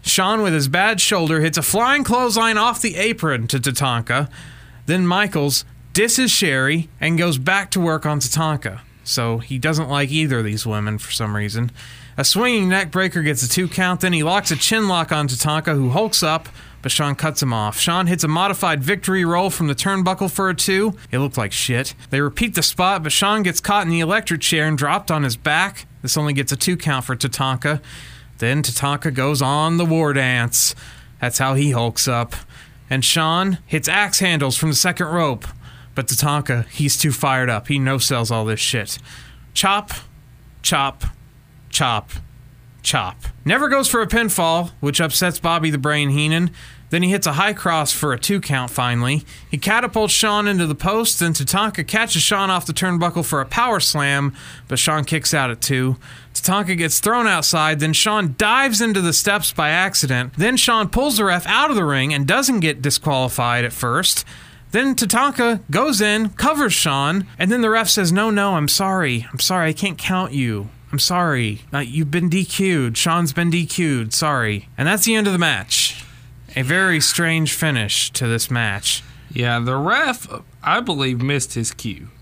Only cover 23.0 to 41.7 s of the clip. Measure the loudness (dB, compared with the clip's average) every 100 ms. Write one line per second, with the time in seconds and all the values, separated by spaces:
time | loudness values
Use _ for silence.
23 | 0 2 2 2 2 0 2 2 2 0
24 | 2 0 0 -2 0 2 2 0 0 0
25 | 0 0 0 -2 0 0 0 -4 -20 -10
26 | -4 0 0 0 -2 -2 -2 -2 -2 -2
27 | -2 -4 -4 -2 -2 0 -2 -2 -6 -18
28 | -18 -20 -20 -4 0 0 0 -2 -2 -2
29 | -2 0 0 2 2 2 2 2 2 2
30 | 2 2 2 2 0 0 0 -4 -16 -20
31 | -20 -6 -4 0 0 2 2 2 0 0
32 | 0 0 -2 -8 -14 -20 -20 -20 -4 0
33 | 2 2 2 2 0 -2 -2 -4 0 0
34 | 0 0 2 2 0 0 0 2 0 0
35 | -2 0 0 -2 -8 -14 -18 -20 -10 -6
36 | -2 0 2 0 0 -2 -2 -2 0 2
37 | 0 2 2 2 0 -2 -2 0 2 0
38 | 0 0 0 0 -2 -2 -2 -2 -4 -10
39 | -14 -20 -20 -20 -8 0 2 0 -2 -14
40 | -14 -20 -20 -20 -20 -6 -2 0 0 -2
41 | -6 -6 -20 -20 -20 -20 -8